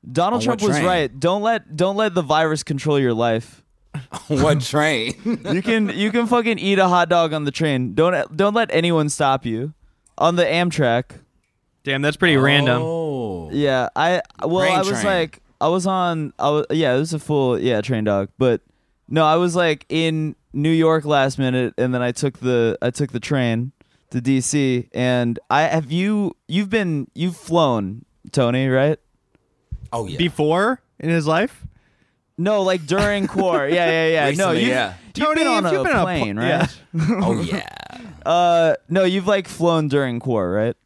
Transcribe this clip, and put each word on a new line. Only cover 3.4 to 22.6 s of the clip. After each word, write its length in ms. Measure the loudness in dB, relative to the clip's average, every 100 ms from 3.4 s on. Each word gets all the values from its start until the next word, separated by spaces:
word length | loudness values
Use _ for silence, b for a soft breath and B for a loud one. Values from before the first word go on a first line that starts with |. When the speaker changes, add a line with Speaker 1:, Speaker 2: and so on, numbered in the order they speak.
| -4 -20 _ _ _
Speaker 2:
<laughs> 340 | -16 -14 -18 -4
On 140 | 0
what 180 | 2 2
train? 540 | 0 0 0 0 -4 -6
<laughs> 280 | -6 -6 -2
Speaker 1:
You 80 | -2
can, 280 | 0 0 0
you 200 | 0 0
can 160 | 0 2
fucking 320 | 0 0 -2
eat 220 | 2 2
a 80 | 4
hot 200 | 4 4
dog 240 | 2 2
on 120 | -2
the 80 | -4
train. 420 | -2 0 0 -2
Don't, 420 | 2 2 2 -4 0
don't 160 | 0
let 160 | 2 0
anyone 360 | 0 2 0 0
stop 360 | 0 0 0 -2
you. 280 | -4 -6 -10 _ _ _ 0
On 160 | 0
the 80 | 2
Amtrak. 680 | 2 2 0 0 2 0 -2 -14 _ _ _ _ _ _
Speaker 3:
Damn, 180 | -6 -2
that's 140 | -2 2
pretty 200 | 4 6
random. 460 | 6 4 4 0
Speaker 2:
Oh. 680 | 0 -4 -4 -4 -6 -6 -6
Speaker 1:
Yeah, 360 | -2 0 0 -2
I, 280 | 0 0 0 -4 -6
well, 160 | -2 0
Speaker 2:
Train 80 | 2
Speaker 1:
I 40 | 0
was 100 | 0
Speaker 2:
train. 160 | -2
Speaker 1:
like, 360 | 0 0 -2 -8 _ _
I 80 | 0
was 180 | 0 0
on, 460 | 0 -2 -2 -6 -2
I 120 | 0
was, 160 | 0 0
yeah, 240 | 0 2 0
it 20 |
was 140 | 0
a 60 | -6
full, 380 | -2 0 0 0
yeah, 220 | 0 -2
train 220 | -2 -2
dog. 240 | 0 0 -2 0
But 220 | 0 0 _ _ _ _ -6
no, 160 | 0
I 120 | 2 2
was, 180 | 2
like, 300 | 2 0 0 -4
in 460 | -2 0 -2 -4 -8 _
New 180 | -4 0
York 340 | 4 4 2
last 340 | 2 2 2 0
minute, 360 | -2 0 -2 -2
and 140 | -2
then 60 | 0
I 80 | -2
took 260 | -2 -4 -2
the, 360 | 0 2